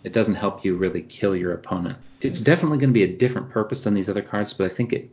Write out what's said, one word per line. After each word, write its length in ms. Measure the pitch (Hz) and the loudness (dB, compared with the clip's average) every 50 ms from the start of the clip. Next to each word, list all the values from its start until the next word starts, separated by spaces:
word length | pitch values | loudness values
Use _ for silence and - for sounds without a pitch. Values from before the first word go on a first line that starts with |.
| - | -12
It 80 | 92 90 | -2 0
doesn't 240 | 113 107 110 98 | 2 2 2 0
help 280 | 87 104 98 95 - - | -2 -2 -4 -4 -2 -2
you 120 | 98 92 | -2 0
really 260 | 87 95 90 85 87 82 | 2 0 0 -2 -4 -8
kill 320 | - - - - 101 95 | -8 -8 -2 0 0 0
your 160 | 90 90 90 87 | 0 -2 -2 -4
opponent. 460 | 82 - - 92 90 87 95 95 - - - - - | -6 -6 -6 -4 -4 -4 -6 -8 -10 -16 -20 -14 -6
It's 200 | - 135 - - | -4 -4 -2 2
definitely 380 | 110 135 156 175 - 156 151 135 | 4 4 4 4 4 0 2 2
gonna 140 | 135 135 123 | 4 4 6
be 100 | 117 95 | 6 4
a 120 | 87 90 | 4 2
different 340 | - 123 123 127 117 110 - | 0 0 0 0 -2 -8 -4
purpose 320 | - 110 107 - - - - | -2 -2 -2 -2 -4 -4 0
than 120 | 110 104 | 0 0
these 140 | 101 92 101 | 2 0 0
other 140 | 98 101 98 | -2 -4 -4
cards, 300 | - - 104 104 101 - | -4 -4 -4 -4 -4 -2
but 140 | - 95 | -2 -2
I 80 | 92 - | -2 0
think 180 | - 120 113 - | -2 -2 -2 -2
it, 180 | - - - | -4 -4 -10